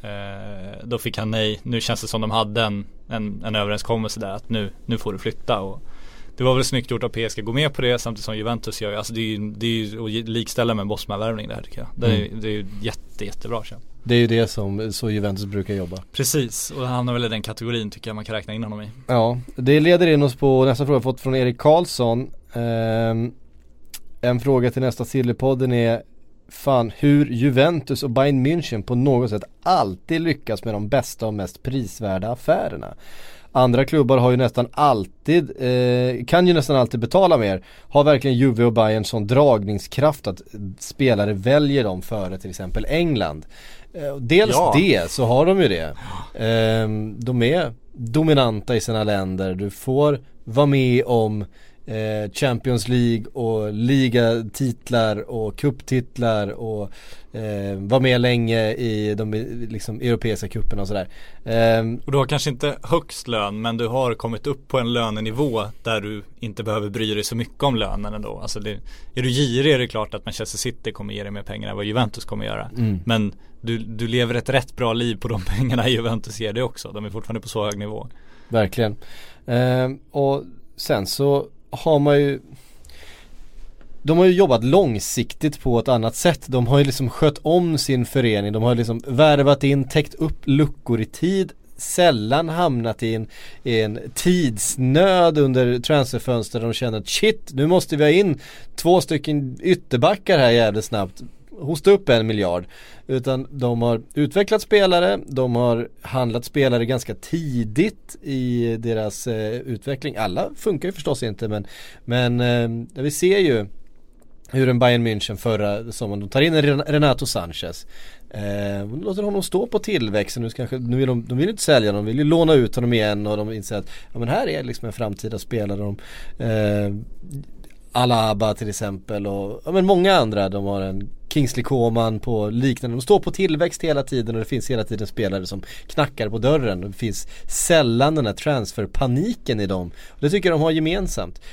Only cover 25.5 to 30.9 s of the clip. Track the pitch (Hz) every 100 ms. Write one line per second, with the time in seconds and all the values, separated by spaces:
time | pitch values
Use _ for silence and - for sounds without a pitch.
25.5 | 127 127 120 117 113 - - - - -
26.5 | - 143 127 113 - 147 143 147 117 139
27.5 | 127 156 165 127 131 135 123 143 135 135
28.5 | 170 - 110 95 123 139 123 120 104 -
29.5 | - 170 180 104 92 - 160 165 127 -
30.5 | 104 113 104 104